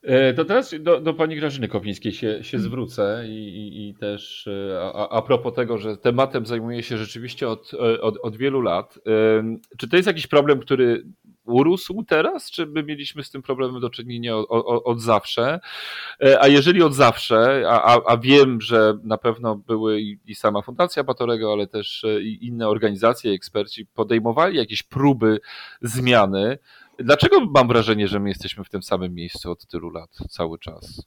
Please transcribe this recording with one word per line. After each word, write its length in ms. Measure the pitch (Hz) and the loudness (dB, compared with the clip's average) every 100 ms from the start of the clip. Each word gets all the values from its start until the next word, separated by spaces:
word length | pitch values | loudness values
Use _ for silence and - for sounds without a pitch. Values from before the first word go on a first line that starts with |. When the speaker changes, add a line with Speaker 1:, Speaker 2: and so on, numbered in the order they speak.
Speaker 1:
E, 320 | - 127 135 | 2 4 4
to 100 | 123 | 2
teraz 300 | 160 214 262 156 | 0 0 -2 -6
do, 200 | 156 165 | 2 2
do 140 | 156 | 2
pani 220 | 160 160 156 | -2 -2 -2
Grażyny 320 | 151 139 110 | -6 -4 -4
Kopińskiej 440 | 107 101 95 113 | -4 -6 -6 -6
się, 320 | - 117 107 | -6 -6 -6
się 120 | - - | -6 -6
Speaker 2:
Mm. 120 | - | -6
Speaker 1:
zwrócę 560 | 123 113 - 101 110 113 | -6 -8 -4 -4 -4 -8
i, 40 | |
i, 560 | 110 104 92 104 85 104 | -12 -12 -14 -14 -14 -14
i 60 | |
też, 520 | 98 104 101 - - - | -10 -8 -8 -12 -16 -10
e, 340 | 98 98 95 | -8 -6 -6
a, 120 | 95 | -6
a, 160 | - 104 | -6 -2
a 140 | 113 | -2
propos 320 | - 127 123 | 0 0 0
tego, 240 | 117 117 113 | -4 -4 -4
że 180 | 107 104 | -6 -2
tematem 500 | 120 120 131 131 110 | 0 2 0 0 -4
zajmuje 360 | 117 113 120 | -6 -6 -8
się 160 | 117 113 | -6 -6
rzeczywiście 500 | 107 120 120 - 127 | -8 -10 -14 -6 -6
od, 220 | 113 - | -6 -10
e, 260 | - 117 117 | -2 0 2
od, 160 | 113 104 | 0 -4
od 140 | 117 107 | -8 -4
wielu 240 | 135 135 | -2 0
lat. 380 | 127 85 107 _ - 110 110 110 | 0 -2 -4 _ -2 2 4 2
Em, 220 | 113 113 _ - | 0 -8 _ -14
czy 100 | 117 | 0
to 80 | 175 | 2
jest 100 | 190 | 2
jakiś 200 | 160 - | -2 2
problem, 340 | 147 143 139 | 2 4 2
który 440 | - 135 123 117 - - _ _ | 2 2 2 2 -4 -20 _ _
urósł 580 | - 120 147 185 - 190 | -2 2 4 2 -4 -10
teraz, 480 | - 165 294 381 - | -2 0 0 -2 -10
czy 160 | - 160 | -10 -6
my 160 | 151 | -6
mieliśmy 420 | 151 151 143 151 | -8 -10 -12 -12
z 60 | 135 | -14
tym 120 | 139 | -14
problemem 380 | 131 131 131 127 | -8 -4 -4 -4
do 100 | 120 | -8
czynienia 460 | - 120 120 120 110 | -8 -10 -8 -4 -4
o-, 120 | 107 | 0
o-, 360 | 113 - 117 | -2 0 -2
od 160 | 123 120 | -2 -4
zawsze? 600 | 113 107 - - 120 165 - - - - - - | 2 0 0 -4 -2 -2 -8 -14 -14 -14 -14 2
E, 160 | 135 135 | 6 8
a 80 | 139 | 8
jeżeli 340 | 143 143 180 | 6 6 4
od 120 | 165 | 4
zawsze, 680 | 135 131 - - 113 117 135 92 | 6 4 4 0 4 4 2 2
a, 140 | 117 | 4
a, 220 | 98 120 - | 6 6 4
a 100 | 117 | 0
wiem, 440 | 127 143 135 120 | 6 8 8 4
że 380 | 104 117 107 104 | 0 4 4 2
na 140 | 110 110 | -4 -2
pewno 380 | 120 113 120 107 | -2 -2 -4 -6
były 440 | 98 113 110 107 | -4 -2 0 -2
i, 180 | 107 104 | -4 -10
i 100 | _ | _
sama 280 | 104 110 104 | -4 -2 -2
Fundacja 420 | 101 123 175 - | -6 -4 -2 -2
Batorego, 480 | 135 123 120 113 110 | -4 -2 -2 -2 -2
ale 140 | 104 101 | -2 -4
też, 380 | 110 104 - | -6 -8 -6
e, 180 | 113 107 | -4 -4
i 240 | 104 110 120 | -4 -10 -10
inne 220 | 120 113 | -6 -2
organizacje, 640 | 107 110 101 113 120 117 | 0 0 2 2 2 -2
eksperci 540 | 95 - - 101 - 107 | -4 -4 -6 -6 -8 -16
podejmowali 680 | - 107 117 113 117 175 175 | -6 0 0 0 0 0 0
jakieś 260 | 110 107 | -4 -6
próby 580 | - - 139 135 110 107 - - - - | -8 0 2 4 2 2 -2 -20 -20 -12
zmiany, 760 | 120 120 123 120 98 98 104 139 _ _ _ _ | -8 -4 4 4 4 2 -2 -4 _ _ _ _
dlaczego 380 | 120 147 302 403 233 | 0 4 6 4 4
mam 140 | 139 123 | 4 4
wrażenie, 400 | 120 110 107 104 | 4 2 0 0
że 120 | 101 | -2
my 80 | 101 | -4
jesteśmy 360 | 95 95 - | -6 -10 -12
w 60 | 95 | -10
tym 120 | 98 | -10
samym 320 | - 92 92 | -4 -4 -4
miejscu 360 | 87 87 - - | -8 -12 -12 -12
od 160 | 87 _ | -12 _
tylu 240 | 87 85 | -12 -10
lat 200 | 82 80 _ - | -14 -18 _ -18
cały 300 | - 85 82 | -8 -8 -8
czas? 440 | - 80 - 76 | -14 -18 -20 -20